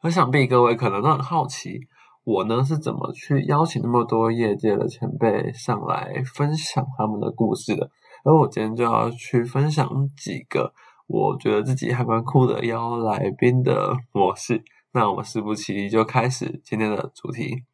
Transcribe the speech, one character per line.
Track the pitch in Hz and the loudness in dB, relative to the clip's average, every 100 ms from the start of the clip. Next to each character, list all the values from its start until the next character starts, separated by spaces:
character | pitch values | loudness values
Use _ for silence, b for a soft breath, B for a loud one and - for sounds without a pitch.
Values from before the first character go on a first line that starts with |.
而 | 165 | 0
想 | 170 127 | 2 4
必 | 143 127 | 4 4
各 | 127 | 6
位 | 120 | 6
可 | 117 120 | 4 0
能 | 98 | 2
都 | 131 | 2
很 | 143 | 0
好 | 135 170 135 | 0 -4 -4
奇， | - - 101 127 b b b | -8 -10 -12 -14 b b b
我 | - 98 | -2 0
呢 | 101 117 | 2 0
是 | 135 151 | 0 -2
怎 | 151 | -4
么 | 113 - | -6 -6
去 | - - 139 | -10 -2 0
邀 | - 147 160 | 2 2 2
请 | - | 0
那 | 120 | 0
么 | 120 | 0
多 | 117 113 113 | 2 2 2
业 | 117 110 101 | 2 0 2
界 | 110 | 0
的 | 101 - | 0 -2
前 | - - - | -4 -8 0
辈 | 117 104 - | 0 0 -4
上 | - - 107 | -6 -6 -4
来 | - - - - 131 | -4 -6 -6 -8 -8
分 | - 147 156 | -2 -2 -2
享 | - - 135 131 | -4 -4 -4 -4
他 | 107 | -4
们 | 107 | -2
的 | - | -6
故 | - 110 | 0 0
事 | - - 101 | 0 -2 -4
的。 | - b b b | -4 b b b
而 | 139 | 6
我 | 160 131 | 6 6
今 | - | 0
天 | 110 | -4
就 | 117 | 0
要 | 117 113 113 | 2 2 0
去 | 123 - 123 | -4 -2 0
分 | 120 135 151 | 0 0 0
享 | 151 135 135 139 - | 2 0 0 -2 -4
几 | - - - | -10 -10 -4
个 | - - b b b _ | -2 -2 b b b _
我 | - - - | 0 0 0
觉 | 110 | 0
得 | 104 | 0
自 | 123 | 0
己 | 131 113 | -2 -2
还 | 123 | -2
蛮 | 120 113 | 0 0
酷 | 113 139 127 | 4 4 4
的 | 110 | 2
邀 | 120 113 117 120 | -2 -4 -4 -2
来 | 113 107 98 - | -2 0 -2 2
宾 | 123 127 | 2 4
的 | 127 131 95 131 - | 2 0 0 -4 -4
模 | 101 92 | 0 0
式。 | - - 120 - b _ | 0 -4 -4 -4 b _
那 | 127 107 | 0 0
我 | 98 | -2
们 | |
事 | 110 113 | -6 -6
不 | 104 | -4
宜 | 107 | -6
迟， | - 101 101 | -6 -6 0
就 | 110 | 2
开 | 113 123 123 | 2 0 0
始 | 131 - - | -2 -8 -10
今 | - 110 | -8 -4
天 | 110 | -2
的 | 104 - | -2 -6
主 | - - | -10 -10
题。 | 113 135 123 123 | -8 -6 -8 -12